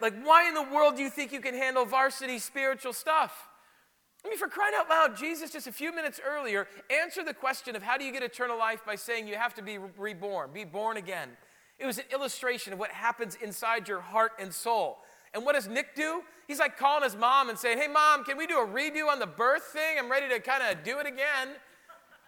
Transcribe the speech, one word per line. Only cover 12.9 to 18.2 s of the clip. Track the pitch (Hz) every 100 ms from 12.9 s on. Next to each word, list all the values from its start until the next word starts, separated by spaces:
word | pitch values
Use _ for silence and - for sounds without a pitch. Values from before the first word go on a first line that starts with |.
happens | - 226 233 226 -
inside | 214 185 226 233 202
your | 196
heart | 185 208 226 208
and | 190
soul. | 160 226 226 160 110 - - _
And | 208
what | 247
does | 294 196
Nick | 233 294
do? | - 311 339 339 - -
He's, | 285
like, | 294 -
calling | 277 294
his | 269 202
mom | 233 269 254
and | 214
saying, | 240 233
"Hey, | 294
Mom, | 302 302 294